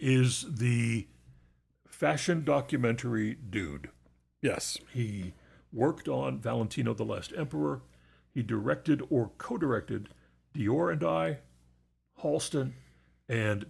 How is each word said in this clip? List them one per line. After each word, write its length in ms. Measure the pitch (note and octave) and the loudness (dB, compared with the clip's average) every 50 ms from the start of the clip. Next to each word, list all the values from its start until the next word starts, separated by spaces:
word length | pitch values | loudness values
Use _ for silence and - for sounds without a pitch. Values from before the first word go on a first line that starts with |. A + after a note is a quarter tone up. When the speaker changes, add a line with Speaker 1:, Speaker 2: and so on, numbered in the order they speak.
Speaker 1:
is 440 | - C3 C3 C3 B2+ B2 B2 - - - D3+ G#2 | 2 4 6 6 6 4 2 0 -4 -6 -4 0
the 500 | B2 A#2+ A#2+ A#2 A#2 A#2 A2+ A2+ - - - - - - - - _ _ _ _ _ _ _ _ _ - | 2 2 2 2 2 2 0 0 -2 -4 -12 -20 -20 -20 -20 -20 _ _ _ _ _ _ _ _ _ -18
fashion 560 | - - E3+ D3+ D#3 D3 - - F3 E3 D3 | -6 0 2 2 2 2 2 0 0 2 2
documentary 920 | D3+ C#3+ C#3 C3 - D3+ B2+ B2 A#2 A#2 A#2+ - B2 A#2 A2 G#2+ G#2+ B2 | 2 2 2 2 0 -2 2 2 2 2 0 -2 -2 0 0 0 0 -2
dude. 540 | - B2 G2 F#2 G#2+ F#2 D2+ C#2+ C#2+ C#2+ - - _ _ _ _ _ _ _ _ - | -6 -10 -6 -4 -4 -4 -4 -6 -8 -12 -14 -16 _ _ _ _ _ _ _ _ -4
Speaker 2:
Yes. 360 | - B2+ - - - - - - - - | -2 -2 -2 -2 -4 -6 -6 -8 -10 -8
Speaker 1:
He 420 | - B2+ A#2 G#2+ G#2 G2 F2+ F2+ - - - - - - _ - | -4 -4 -2 -2 -2 -6 -6 -8 -10 -14 -20 -20 -20 -20 _ -10
worked 380 | - A2+ B2 D#3 D#3+ - - D#3 | -2 0 2 2 0 -2 -4 -4
on 300 | C3+ C3 C3+ C3+ C3 C#3 | -2 -2 -2 -2 -4 -4
Valentino 540 | A#2+ A#2 A#2+ A#2 A2+ G#2 - - B2 A#2 A2+ | -2 -2 0 0 -2 -2 -2 -2 0 0 0
the 120 | G#2 A2+ | -2 -2
Last 260 | A2 G#2+ F#2+ - - - F3 | -4 -4 -6 -6 -8 -6 -6
Emperor. 460 | D#3 B2+ D#3 D3+ D3 D3 C#3+ B2 - - - - _ _ _ _ _ _ - | -6 -4 -2 -2 0 0 -2 -4 -8 -16 -20 -20 _ _ _ _ _ _ -4
He 100 | C3 A2+ | -4 -2
directed 580 | G#2 A#2 G#2+ G2+ C3+ D3 - - D#3+ C#3+ B2+ - - | 0 -2 -2 2 0 0 0 2 2 2 2 2 2
or 220 | D3+ B2 A2+ G2 - - | 2 2 2 2 -4 -12
co-directed 720 | - - A#3+ G#3 E3+ C3+ A#2+ G#2 - - G#2+ G#2 G#2 - - - _ _ _ _ _ _ - | -6 -4 -2 0 2 2 2 0 0 -2 -6 -6 -6 -8 -16 -20 _ _ _ _ _ _ -4
Dior 380 | D3+ G#2+ G2+ B2 D#3 F3 F3 | -2 2 2 4 4 2 2
and 120 | E3 D3+ E3+ | 2 0 0
I, 340 | E3 E3 E3 E3 D#3+ D3 - - - _ _ _ _ _ _ _ _ _ _ _ _ _ - | 2 2 2 2 0 -2 -4 -8 -18 _ _ _ _ _ _ _ _ _ _ _ _ _ -4
Halston, 520 | - D3+ D3 - - - - C#3+ C3 C3 - - - - _ _ _ _ _ _ _ - | -2 0 0 0 0 0 0 0 0 0 -4 -10 -18 -20 _ _ _ _ _ _ _ -2
and 360 | A#2 A2+ A2 G#2+ G#2 G2+ G#2 | 0 2 2 2 0 0 -4